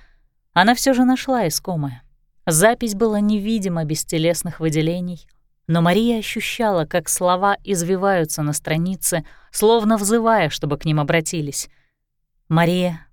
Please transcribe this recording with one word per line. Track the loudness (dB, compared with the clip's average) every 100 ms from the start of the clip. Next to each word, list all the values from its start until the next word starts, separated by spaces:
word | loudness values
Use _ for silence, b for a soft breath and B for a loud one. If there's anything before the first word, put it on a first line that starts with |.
| b b _ _ _
она | 2 4 4
все | 2
же | 2
нашла | 2 2 0 0 0
искомое. | -2 -6 -4 -6 -8 -18 _ _ _ -2
Запись | 4 4 2 -2 -2
была | 0 0
невидима | 0 0 -2 -4 -2 -4
без | -2 -4 -4
телесных | 0 0 0 -4 -4
выделений, | -2 0 0 -2 -6 -10 -16 _ _ _ -2
но | 2
Мария | 4 4 2 0
ощущала, | -4 -6 -6 -2 0 0 -2
как | -4 -4
слова | -2 0 2 0 0 -2
извиваются | -4 -2 0 0 0 -2 -2
на | -4
странице, | -4 -4 -2 -2 -4 -4 -4 b b b
словно | 0 2 4 2 0
взывая, | 2 0 2 2 2
чтобы | -2 -6 -4
к | -2
ним | 0
обратились. | 2 0 0 -4 -6 -8 -12 _ _ _ _ _ _ _ 0
Мария | 2 2 2 -2 -4 -14